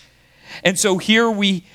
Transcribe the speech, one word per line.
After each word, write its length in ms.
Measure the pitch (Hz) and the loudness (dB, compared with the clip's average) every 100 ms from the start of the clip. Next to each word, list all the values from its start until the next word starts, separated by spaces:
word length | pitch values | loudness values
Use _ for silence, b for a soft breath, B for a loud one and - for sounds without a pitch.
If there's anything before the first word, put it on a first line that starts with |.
| B B B B B B | B B B B B B
And 140 | 175 190 | -4 0
so 220 | 208 185 | 0 0
here 320 | - 220 233 | 2 2 2
we, 340 | 214 202 180 B | 0 -2 -2 B